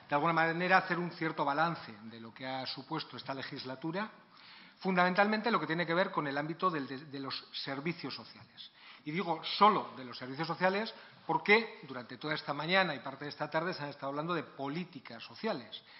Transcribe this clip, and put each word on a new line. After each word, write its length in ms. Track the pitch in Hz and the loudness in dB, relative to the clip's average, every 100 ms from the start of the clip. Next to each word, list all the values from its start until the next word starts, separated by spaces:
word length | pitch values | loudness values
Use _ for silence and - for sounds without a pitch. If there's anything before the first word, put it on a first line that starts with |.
| - | 0
de 60 | |
alguna 180 | 143 165 | 2 4
manera 460 | 165 165 165 180 185 | 4 4 2 6 6
hacer 200 | - 170 | 6 -2
un 120 | 175 | -2
cierto 340 | - 160 160 | -2 -4 0
balance 480 | 143 143 170 160 - 107 | 0 2 2 0 -8 -14
de 160 | 110 113 | -14 -14
lo 120 | 113 | -16
que 140 | - 131 | -12 -8
ha 180 | 131 127 | -6 -6
supuesto 520 | - 127 156 - 123 | -8 -4 -6 -4 -10
esta 160 | - | -8
legislatura, 760 | 135 127 139 127 131 160 175 220 - - - - - - - | -6 -6 -8 -8 -6 -4 -4 -6 -10 -20 -20 -20 -20 -20 -6
fundamentalmente 720 | 185 185 180 185 202 214 226 | 0 4 4 6 4 4 2
lo 80 | 196 | 2
que 80 | 156 | 2
tiene 200 | 165 165 | 0 2
que 80 | |
ver 160 | 165 190 | 2 2
con 160 | 175 147 | 0 -2
el 100 | 143 | -2
ámbito 340 | 151 165 185 | -2 0 0
del, 160 | 160 131 | 0 -4
de, 120 | 131 156 | -8 -10
de 140 | 139 | -10
los 260 | 135 - - | -8 -8 -10
servicios 600 | - - 135 156 165 135 | -10 -8 -4 -4 -4 -8
sociales. 560 | - 110 110 120 - - - - - 147 | -10 -14 -20 -20 -20 -20 -20 -20 -16 -8
Y 40 | |
digo 300 | 160 175 160 | -4 -2 -2
solo 500 | - - 208 175 120 127 | -2 8 8 8 0 -10
de 80 | |
los 140 | 127 117 | -12 -10
servicios 280 | 127 135 160 | -10 -6 -4
sociales 460 | 165 185 196 226 - - - - | 2 2 2 -4 -8 -18 -16 -2
porque 540 | 156 - 220 226 - | 0 8 6 6 -10
durante 340 | 143 127 117 127 | -12 -10 -10 -8
toda 160 | 151 | -4
esta 180 | 151 - | -4 -2
mañana 420 | 147 156 190 185 | -4 2 4 4
y 40 | 135 | 0
parte 260 | 139 135 | -8 -8
de 60 | 147 | -10
esta 180 | - 151 | -6 -2
tarde 240 | 160 170 | 0 0
se 100 | 170 | -4
han 60 | 143 | -6
estado 200 | 135 139 | -6 -6
hablando 260 | 143 160 | -4 -2
de 80 | 170 | -2
políticas 800 | 131 - 139 156 180 135 - 117 | -4 -6 -4 -4 -6 -10 -14 -14
sociales. 600 | - 117 220 160 107 - - - | -14 -6 -4 -4 -6 -16 -18 -20